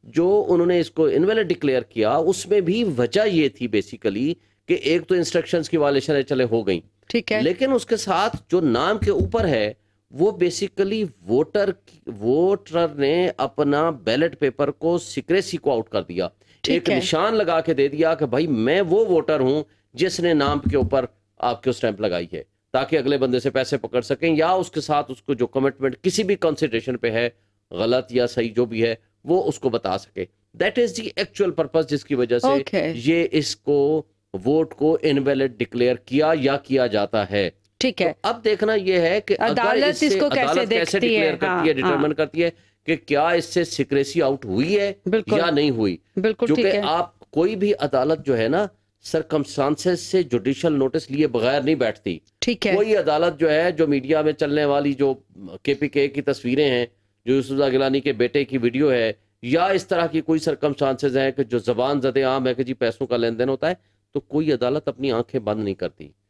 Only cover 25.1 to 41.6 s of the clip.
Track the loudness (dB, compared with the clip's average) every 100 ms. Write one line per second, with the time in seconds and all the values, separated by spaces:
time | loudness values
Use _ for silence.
25.1 | -10 -6 -2 0 0 0 0 -4 -2 -2
26.1 | 0 0 0 0 0 -2 -2 -4 -4 -2
27.1 | 0 -2 _ _ _ _ -4 0 0 -2
28.1 | -6 -4 -2 -2 -2 -2 0 -2 -2 _
29.1 | _ -2 0 0 -2 -4 -2 -4 -4 -6
30.1 | -10 -10 _ _ -4 -2 0 -2 -2 -8
31.1 | -6 -8 -2 -2 0 -2 -2 0 -4 -2
32.1 | -2 2 2 2 0 0 -4 -4 -2 0
33.1 | 0 0 -2 -2 -6 0 2 2 0 -4
34.1 | _ _ -6 0 0 0 0 0 2 0
35.1 | 0 0 0 -2 -4 -6 0 0 0 -2
36.1 | 0 2 2 0 -2 -2 0 2 0 0
37.1 | -2 0 0 -2 _ _ _ -4 0 -4
38.1 | -2 -6 -2 -2 0 0 0 2 2 2
39.1 | 0 -2 0 0 0 0 2 0 0 0
40.1 | 2 2 0 0 0 0 -2 0 0 2
41.1 | 2 0 0 -2 0